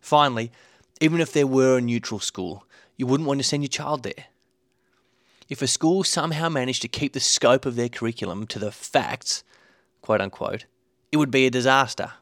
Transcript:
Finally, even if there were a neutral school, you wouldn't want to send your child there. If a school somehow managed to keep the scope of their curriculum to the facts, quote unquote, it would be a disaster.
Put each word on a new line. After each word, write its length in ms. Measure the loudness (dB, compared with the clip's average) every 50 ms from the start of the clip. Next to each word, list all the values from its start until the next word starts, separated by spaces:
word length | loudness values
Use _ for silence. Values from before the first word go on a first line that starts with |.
Finally, 520 | _ 4 4 4 4 4 2 -2 -6 -6 _ _ _ _ _ _ _ _ _ 0
even 200 | 0 2 2 2
if 120 | -2 0
there 140 | 2 2 2
were 320 | 4 4 4 4 6 4 4
a 20 |
neutral 400 | 2 0 -2 -2 -4 -6 -8 -6
school, 440 | -8 -8 _ -8 -8 -8 -8 -12 _ _ _ -20 _ _ _
you 120 | -6 -2 0
wouldn't 180 | 0 0 0
want 140 | 0 -2 -2
to 40 | -2
send 200 | -2 -2 -2 -4
your 40 | -4
child 360 | -6 -8 -4 -4 -4 -4 -4
there. 220 | -10 -12 -12 -16 _ _ _ _ _ _ _ _ _ _ _ _ _ _ _ _ _ _ _ _ _ _ _ _ _
If 120 | -6 -4
a 60 | -2
school 380 | -2 -2 2 2 2 2 2 2
somehow 440 | 0 0 -2 -2 -2 -2 -2 -2 -2
managed 320 | -2 -2 -2 -2 -2 -4
to 60 | -6 -8
keep 240 | -6 -4 -6 -4
the 80 | -4 -2
scope 460 | 0 0 0 4 4 4 4 4 2
of 100 | -2 -4
their 140 | -2 -4 -4
curriculum 560 | -6 -6 -6 -6 -4 -4 -8 -8 -6 -8 -10
to 120 | -10 -8 -6
the 140 | -6 -6
facts, 720 | -8 -10 -16 0 0 0 0 0 -8 -8 -6 -8 -8 -8 -8 _ _ _ _ _ _ _ _ _ _ _
quote 200 | -2 0 0 0
unquote, 420 | 0 -2 -6 -8 -8 -8 -8 -8 -10 _ _ _ _ _ _ _ _ _
it 60 | 0 0
would 120 | 0 2
be 160 | 4 4 4
a 40 | 4
disaster. 640 | 2 2 2 4 4 4 4 2 -2 -8 -8 -10 -10 _